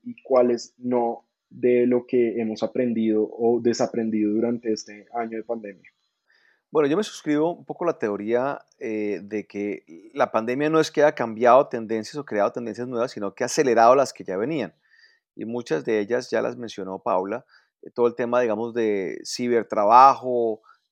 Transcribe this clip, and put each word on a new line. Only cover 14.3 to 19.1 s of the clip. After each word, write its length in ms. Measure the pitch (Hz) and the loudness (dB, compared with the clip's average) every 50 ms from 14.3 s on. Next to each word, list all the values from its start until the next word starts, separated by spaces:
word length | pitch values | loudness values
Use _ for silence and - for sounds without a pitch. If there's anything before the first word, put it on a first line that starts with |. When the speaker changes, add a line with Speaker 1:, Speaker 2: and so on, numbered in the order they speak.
| 92 | -4
Speaker 2:
venían. 380 | 95 110 143 165 147 107 80 - _ _ _ _ _ _ _ _ _ _ _ _ | -4 -4 -4 -4 -6 -6 -8 -10 _ _ _ _ _ _ _ _ _ _ _ _
Y 120 | 104 107 | -12 -10
muchas 400 | 110 120 120 117 - 156 151 131 | -8 -8 -8 -6 -4 -4 -4 -2
de 140 | 120 110 107 | 0 0 0
ellas 300 | 104 101 117 127 123 - | 0 -2 -4 -4 -4 -4
ya 120 | 113 113 | -4 -2
las 160 | 113 120 120 123 | -2 -4 -6 -8
mencionó 440 | 120 107 - 101 95 95 95 95 | -12 -12 -12 -12 -10 -10 -10 -8
Paula, 440 | - 120 101 92 95 98 110 127 - _ _ _ _ _ _ _ | -4 -2 -2 -2 -2 -2 -6 -8 -10 _ _ _ _ _ _ _
eh, 100 | - - - | -20 -12 -2
todo 140 | 123 120 120 | 0 0 0
el 60 | 113 | 0
tema, 280 | - 123 120 123 123 | -2 -4 0 0 0
digamos, 320 | 127 113 104 107 117 117 113 | 2 0 -2 -2 -4 -4 -2
de 440 | 120 113 107 104 98 92 76 | -2 0 0 0 -2 -2 -6